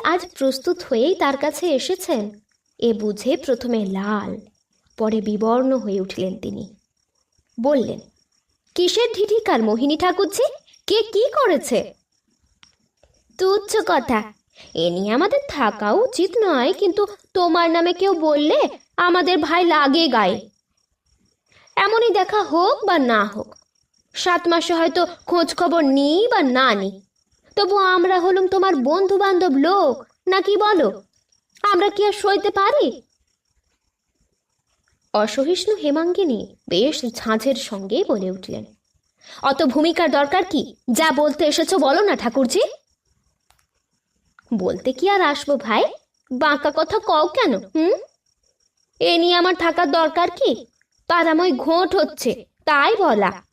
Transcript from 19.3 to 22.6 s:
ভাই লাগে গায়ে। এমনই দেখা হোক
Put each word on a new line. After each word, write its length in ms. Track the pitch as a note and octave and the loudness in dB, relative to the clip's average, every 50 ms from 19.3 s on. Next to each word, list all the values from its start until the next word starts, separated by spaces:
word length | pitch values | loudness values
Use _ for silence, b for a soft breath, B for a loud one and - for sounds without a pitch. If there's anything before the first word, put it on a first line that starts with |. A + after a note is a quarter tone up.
| F4+ D4+ | 0 0
ভাই 260 | D#4 D4 D#4+ F4 F#4 | 0 0 0 2 2
লাগে 440 | E4+ D#4 D4+ C#4+ C#4 C4+ E4 E4 D#4 | 2 2 2 2 2 2 2 2 2
গায়ে। 400 | B3 A3+ G#3 F3+ G#3+ A3 - - _ _ _ _ _ _ _ _ _ _ _ _ _ _ _ _ _ _ _ b b b b b b | 2 2 2 2 0 -2 -6 -14 _ _ _ _ _ _ _ _ _ _ _ _ _ _ _ _ _ _ _ b b b b b b
এমনই 340 | b F#4+ G4+ A4 A4+ A#4 A#4 | b 0 2 2 2 2 2
দেখা 320 | F4+ G#4 F#4 F#4+ G4+ G#4+ G4 | 2 2 0 0 0 -2 0
হোক 420 | - C#4 E4 | 0 0 2